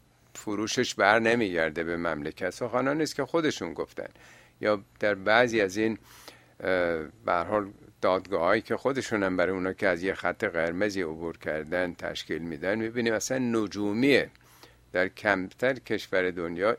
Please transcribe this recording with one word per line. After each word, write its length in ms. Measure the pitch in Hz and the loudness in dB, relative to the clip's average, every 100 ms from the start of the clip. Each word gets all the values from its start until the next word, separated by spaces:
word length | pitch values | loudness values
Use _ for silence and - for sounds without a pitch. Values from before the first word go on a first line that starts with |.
| _ _ _ | _ _ _
فروشش 600 | - - 104 107 - 120 | -14 -6 -4 -2 -2 -2
بر 240 | - 98 113 | 4 6 6
نمیگرده 640 | 113 120 104 85 80 78 | 6 2 2 0 0 0
به 120 | 82 85 | -2 -2
مملکت. 540 | 85 78 73 - 92 | -2 -4 -6 -6 -6
سخنان 480 | - 120 123 131 151 | -4 -2 0 0 0
نیست 180 | 147 - | -2 -4
که 80 | |
خودشون 500 | 135 165 151 - 87 | -2 0 0 -2 -6
گفتن 340 | 76 73 - - - - - - - | -6 -8 -8 -12 -14 -20 -20 -20 -4
یا 200 | 107 104 - - | 0 0 -4 -4
در 140 | 104 | -2
بعضی 460 | 98 98 110 123 113 | 0 4 4 6 4
از 160 | 95 98 | 2 2
این، 220 | 110 104 - - - - - - | 0 0 -8 -20 -20 -20 -20 -6
اه، 420 | 92 92 87 82 | 0 2 2 -2
به 300 | 76 - - | -6 -6 0
هر 120 | 87 | 0
حال 260 | 85 104 98 - - - | 2 -2 -2 -10 -20 -2
دادگاهایی 600 | 95 92 92 92 87 107 | 0 2 0 0 2 2
که 140 | - 113 | 0 -2
خودشون 460 | 127 135 - 110 | 0 -2 -2 0
هم 140 | 95 92 | 2 2
برای 160 | 87 | 2
اونا 200 | 95 92 | 0 -2
که 160 | 95 101 | 0 0
از 140 | 85 | 2
یه 120 | 95 | 0
خط 300 | 87 87 87 | -2 -2 -2
قرمزی 580 | 104 85 85 87 107 98 | -2 0 0 0 -2 -2
عبور 360 | 82 80 82 80 | -4 -4 -8 -8
کردن 560 | - 78 76 87 90 | -6 -6 -2 -2 -2
تشکیل 480 | 82 87 80 - 80 | -4 -8 -8 -6 -6
می‌دن، 320 | 85 73 87 | -6 -4 -2
می‌بینیم 400 | 110 113 120 117 | -2 -2 -2 0
اصلاً 240 | 107 - 131 | 0 -2 -2
نجومیه. 920 | 120 113 104 98 104 107 139 120 71 - - - - _ _ | 0 0 -2 -2 -2 2 4 4 2 -6 -20 -20 -20 _ _
در 160 | 92 92 | -2 -2
کمتر 640 | - 107 95 92 - 127 | 0 2 2 0 -2 -2
کشور 560 | 127 - 104 - 95 92 | -2 -4 -6 -2 0 0
دنیا 460 | 90 85 85 104 | -2 -4 0 0